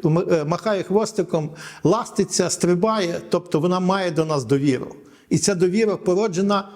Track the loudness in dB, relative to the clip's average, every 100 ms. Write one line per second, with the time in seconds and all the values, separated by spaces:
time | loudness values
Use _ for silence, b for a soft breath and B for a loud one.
0 | 2 2 2 0 2 -2 0 -2 0 0
1 | 0 -2 -2 -2 -4 B B B 2 2
2 | 0 -2 0 0 -2 0 2 2 2 0
3 | -2 -4 -2 -4 0 0 0 0 2 0
4 | 0 -2 0 -2 0 0 2 0 -4 -14
5 | B B B 0 0 2 2 2 0 0
6 | 0 0 0 0 0 0 -2